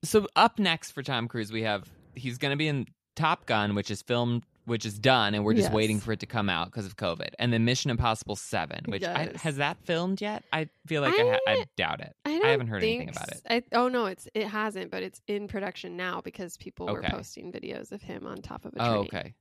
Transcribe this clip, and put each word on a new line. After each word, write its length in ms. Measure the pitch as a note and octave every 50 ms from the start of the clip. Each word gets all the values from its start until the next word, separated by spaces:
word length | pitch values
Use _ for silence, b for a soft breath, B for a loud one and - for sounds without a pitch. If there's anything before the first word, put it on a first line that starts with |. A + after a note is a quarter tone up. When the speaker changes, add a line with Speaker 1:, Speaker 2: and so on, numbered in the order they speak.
| -
Speaker 1:
So 240 | D#3+ - G#3+ G3+ - _
up 220 | - G#3 A3+ - -
next 320 | G3+ F3+ E3 D#3 - -
for 120 | - - C3
Tom 240 | C#3+ C3+ A#2+ A2+
Cruise, 240 | A#2 - A#2+ A2 G2+
we 120 | A2 A2 A2
have, 260 | A2 G#2 G2+ - - - - - - -
he's 220 | - B2 C3 A#2+ B2+
gonna 160 | - C#3 C#3
be 100 | C#3+ D#3
in 200 | D#3 D3 C3+ A2+ - - _ _ _ _
Top 300 | - D#3+ D#3 E3 - -
Gun, 300 | - A#2+ G#2+ G#2 G#2 G2+
which 160 | G2+ G2 -
is 100 | G#2 -
filmed, 420 | - - B2 A#2+ A#2+ A#2+ A#2+ A#2+ - _ _ _ _
which 200 | - A#2 A2 -
is 120 | A2+ G2+
done, 380 | G#2 G#2 C3 C3 B2 G#2+ G2+ G#2
and 100 | G#2 G#2
we're 80 | G#2+ A2+
just 140 | A#2 G2
Speaker 2:
Yes. 60 | E2+ G2+
Speaker 1:
waiting 260 | G#2+ A2 A2 A2 G#2+
for 120 | G#2 A2+ A2
it 60 | -
to 40 | -
come 240 | - - A#2 G2+ G2
out 220 | F2+ E2 F2 -
'cause 140 | - A#2 G2+
of 80 | F#2+ -
covid. 320 | - G#2+ F2+ E2+ - - - -
And 160 | - A2+ B2 A#2+
then 100 | A2+ A2+
Mission 260 | A#2 A#2+ A#2+ - D3
Impossible 440 | A#2+ A2+ B2+ A#2 A2 - - - G#2
Seven, 500 | - - - - G2+ E2 D2 D#2 D#2+ -
which 160 | - G2+ - F#3+
I, 220 | E3+ - - D#3
Speaker 2:
Yes. 160 | - - - -
Speaker 1:
has 140 | E3 C#3+
that 200 | C3+ C#3+ D3 F3+ - -
filmed 340 | - F3 E3 F3 F#3 G3 F#3+
yet? 220 | G#3 G#3 G#3+ - - _
I 180 | - D#3+ D#3 D3+ _ _ _
feel 140 | - E3 D3 C#3+
like 100 | - F4
I 100 | G#4 A#4
ha-, 160 | B4 B4+ - C5+
Speaker 2:
I, 40 | C5
Speaker 1:
I 140 | - B4+ A4+ - _
doubt 240 | - - D#2 D#2 -
it. 140 | - - - _ _
Speaker 2:
I 60 | C#4+
Speaker 1:
I 80 | D4+ E4
Speaker 2:
don't 60 | G#4
Speaker 1:
haven't 220 | - C#3 - -
heard 160 | A3 G#3+ G3 A3
anything 240 | A3 A3+ A#3+ -
Speaker 2:
think 40 | -
Speaker 1:
about 160 | - - - -
it. 120 | - - _
Speaker 2:
s-, 180 | - A3+ A#3+ A#3+ _
I, 60 | -
oh 100 | A#3 B3
no, 200 | B3+ B3+ B3 A3+
it's, 200 | F#3+ F#3 - - - _
it 140 | G#3+ G#3+
hasn't, 420 | G#3 G3+ G#3+ G#3+ A3 G#3 F#3+ F#3 -
but 120 | F#3+ F#3+ F#3
it's 180 | F#3+ - - _
in 200 | - G#3 G3+ G3+
production 480 | G3 - G3+ G3 F#3+ F#3 - - F3+ F3
now 260 | F3 F3+ F3+ F3 F3+
because 360 | - F3+ - - F#3 E3+ -
people 300 | - - - - - F3
were 120 | F#3 G#3 -
Speaker 1:
Okay. 120 | - -
Speaker 2:
posting 400 | - - G3+ - - - - F3
videos 400 | - - - - - - - -
of 100 | F#3+ G3+
him 240 | - - - - -
on 160 | - G2+ -
top 240 | - - - - -
of 80 | - -
a 60 | -
Speaker 1:
Oh, 80 | A#2 A#2+ A2+
Speaker 2:
train. 120 | G#2 G2+
Speaker 1:
okay. 280 | - - F#2 - - A#2 _